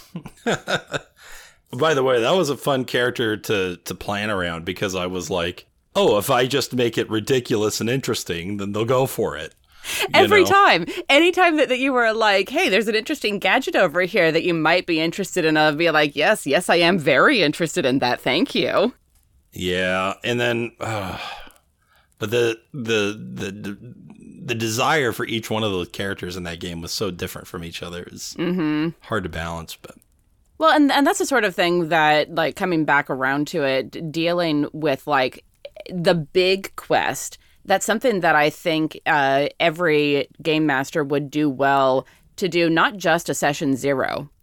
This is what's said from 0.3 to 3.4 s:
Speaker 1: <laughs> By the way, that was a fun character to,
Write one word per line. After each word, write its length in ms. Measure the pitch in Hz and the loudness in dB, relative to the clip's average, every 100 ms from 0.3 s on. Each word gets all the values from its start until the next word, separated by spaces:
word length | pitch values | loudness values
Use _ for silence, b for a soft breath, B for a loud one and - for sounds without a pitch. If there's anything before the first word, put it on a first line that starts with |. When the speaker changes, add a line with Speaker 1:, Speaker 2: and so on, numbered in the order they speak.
| - | -10
Speaker 1:
<laughs> 0 | 240 180 - 190 - - - B B B B B _ | -4 -4 -4 -6 -6 -10 -10 B B B B B _
By 220 | 123 156 | -2 2
the 80 | 139 | 2
way, 180 | 131 123 | 4 2
that 120 | 120 | 4
was 160 | 185 147 | 2 2
a 60 | 127 | -2
fun 280 | 147 131 | 0 0
character 520 | 123 127 123 117 113 | 0 0 0 0 -2
to, 400 | 104 | -2